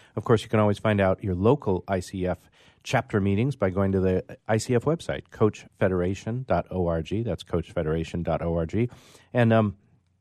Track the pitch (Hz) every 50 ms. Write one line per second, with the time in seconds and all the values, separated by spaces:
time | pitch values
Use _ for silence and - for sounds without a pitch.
0 | - _ - 110 - - 120 104 - - - 110 107 104 101 - - 110 107 98
1 | 98 95 92 - - 101 92 87 95 113 143 147 - 107 92 85 - - 98 92
2 | 90 - - 95 90 90 87 - _ _ _ _ _ _ _ _ - - - 123
3 | - - - 107 98 101 98 98 120 143 143 - 101 95 90 98 98 98 95 95
4 | 92 92 92 92 - - - - _ - 113 110 - - 123 117 - 147 160 165
5 | - - 69 69 - _ - - 113 107 - - - - _ - 107 95 92 90
6 | 87 92 98 - - 117 117 127 127 - 92 87 - - 90 92 90 85 82 82
7 | 80 - 95 107 117 110 82 - - - - 85 82 - - 87 82 78 78 82
8 | 80 - - 90 85 85 80 78 85 85 82 85 82 80 - 104 120 120 - -
9 | - - - - _ _ - 123 120 113 113 113 110 104 98 - _ _ _ _
10 | _ _ _ _